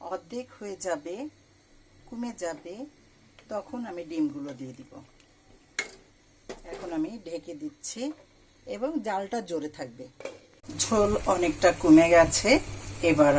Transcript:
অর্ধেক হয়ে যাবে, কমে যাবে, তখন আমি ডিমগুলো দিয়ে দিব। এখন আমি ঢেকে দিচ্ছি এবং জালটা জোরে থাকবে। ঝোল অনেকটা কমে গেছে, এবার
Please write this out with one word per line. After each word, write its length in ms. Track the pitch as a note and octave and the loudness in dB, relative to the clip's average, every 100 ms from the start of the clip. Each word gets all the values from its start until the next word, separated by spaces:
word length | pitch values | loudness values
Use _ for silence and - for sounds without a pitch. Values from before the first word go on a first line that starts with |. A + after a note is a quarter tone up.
| E3+ | -12
অর্ধেক 340 | F#3 E3+ A#3+ B3 - | -12 -10 -14 -14 -14
হয়ে 180 | G#3 F#3+ F#3 | -14 -10 -6
যাবে, 280 | D#3 E3 G3 D4+ - _ _ _ _ _ _ - | -6 -6 -10 -12 -14 _ _ _ _ _ _ -16
কমে 220 | A#3 A#3+ A3 | -10 -10 -8
যাবে, 300 | E3+ D3+ E3+ G#3 D4 _ _ _ _ _ - | -10 -10 -12 -14 -14 _ _ _ _ _ -12
তখন 280 | G#3 - B3 A3+ | -10 -10 -10 -10
আমি 120 | F3 D#3+ | -12 -8
ডিমগুলো 400 | D#3+ D3+ C#3 C#3+ C3 | -4 -4 -4 -12 -12
দিয়ে 140 | C3 B2 | -14 -16
দিব। 140 | - - - _ _ _ _ - _ - - - _ _ _ _ - - E3+ | -20 -20 -20 _ _ _ _ -20 _ -10 -10 -14 _ _ _ _ -20 -18 -16
এখন 160 | E3 F3+ D#3+ | -14 -8 -6
আমি 120 | D#3 A3+ E3 | -6 -8 -12
ঢেকে 280 | E3 F3 D3+ | -12 -12 -12
দিচ্ছি 400 | D3+ - - A3+ C4+ D#4 - _ _ _ - | -12 -12 -12 -8 -8 -10 -18 _ _ _ -12
এবং 240 | G3+ C4 D#4+ G#3+ | -8 -6 -4 -4
জালটা 320 | G3 G3 A#3 F#3+ | -6 -4 -8 -6
জোরে 220 | D#3+ D4+ - | -6 -6 -10
থাকবে। 260 | B2+ A#2+ - - - - - _ - E3 | -14 -14 -20 -16 -16 -16 -20 _ -10 -4
ঝোল 280 | - A3 G#3 G#3+ - | 0 2 2 0 0
অনেকটা 360 | F#3 E3+ - F3 E3+ | 0 0 2 2 4
কমে 240 | E3+ D#3 E3 | 8 10 10
গেছে, 360 | E3+ D#3+ - G#3 C#4+ - - - - E3+ | 8 8 4 4 2 2 -10 -12 -2 2
এবার 220 | - C#3+ | 6 6